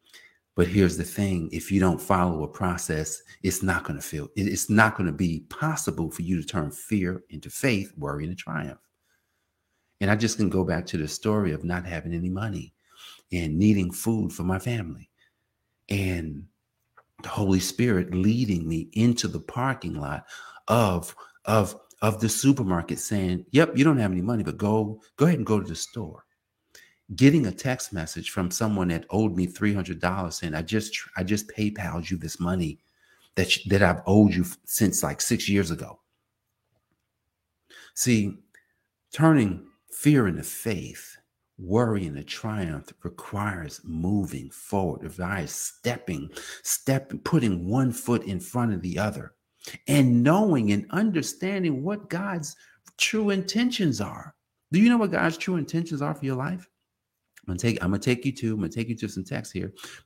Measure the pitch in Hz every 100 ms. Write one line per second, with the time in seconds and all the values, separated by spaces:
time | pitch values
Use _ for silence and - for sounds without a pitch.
0 | _ - - _ _ - 87 101 90 80
1 | 87 - 98 90 80 85 - 98 92 82
2 | - 95 90 78 73 - 92 87 - 78
3 | 78 - _ - 95 - 95 90 - 69
4 | - 78 71 - 98 98 - 107 110 -
5 | 90 76 87 80 - - 156 156 - -
6 | 80 - 85 90 73 85 73 - - 104
7 | 90 92 - 76 - - 135 101 101 -
8 | 69 73 82 92 - 76 73 67 _ _
9 | _ _ _ _ _ _ _ _ _ -
10 | 101 104 113 - 98 92 90 82 85 85
11 | 76 - 110 107 92 76 87 87 90 82
12 | 80 85 90 95 110 92 69 _ _ -
13 | - - - 90 80 78 107 98 90 -
14 | 117 113 87 - 90 95 123 117 85 71
15 | - _ _ _ _ _ _ _ - 101
16 | 95 87 80 73 87 _ _ _ _ _
17 | _ _ - - 98 92 - - 123 92
18 | 87 90 101 120 107 90 80 80 80 107
19 | 120 120 104 80 - 123 131 127 85 78
20 | 71 73 - - - - - 117 104 87
21 | - - - _ - 110 98 - _ -
22 | 107 104 113 - 135 135 98 87 85 -
23 | - 104 92 90 - 135 160 123 156 135
24 | 104 90 98 117 90 - 101 110 107 110
25 | _ - 156 147 107 107 90 80 - 120
26 | 82 - _ _ _ _ _ - _ _
27 | - 92 135 160 110 - 131 127 - 90
28 | 80 87 - - 90 - 113 101 90 82
29 | - 98 110 87 90 - 104 101 87 82
30 | 90 95 87 - 85 78 85 107 104 -
31 | - 95 92 104 - - 104 104 87 85
32 | 82 90 80 - 87 90 80 - _ _
33 | _ _ _ - 90 - 95 98 90 80
34 | - 104 104 87 87 - - - 104 -
35 | 71 73 - 117 - 101 82 80 76 -
36 | _ _ _ _ _ _ _ _ _ _
37 | _ _ _ _ _ _ _ - - -
38 | 127 117 98 - _ _ _ _ _ _
39 | _ - 160 147 104 87 - _ _ -
40 | 147 143 101 80 73 - 117 90 65 -
41 | - - _ _ _ - 90 110 117 104
42 | 85 71 - - 110 107 87 73 - -
43 | 85 - - 101 104 92 76 - 82 80
44 | 90 104 87 67 67 - - 101 90 -
45 | 80 - 90 98 - - - - 120 120
46 | - 76 - - - - - - - 139
47 | - 120 - 160 117 87 90 127 131 113
48 | - 120 - 98 - 123 120 92 90 85
49 | 107 - - _ _ _ - - - 143
50 | 127 120 131 185 214 143 104 101 - 180
51 | 220 165 123 - 185 196 175 131 165 208
52 | - 170 196 170 147 - - _ - -
53 | - 220 208 196 190 220 247 247 170 104
54 | 95 - - _ _ _ - 165 233 240
55 | 202 - 165 160 - 180 - 165 165 143
56 | 147 156 135 127 147 180 - _ _ _
57 | _ _ _ - - 90 120 - 90 98
58 | 131 123 135 127 113 107 82 113 117 113
59 | 107 - 92 120 - 92 92 - - -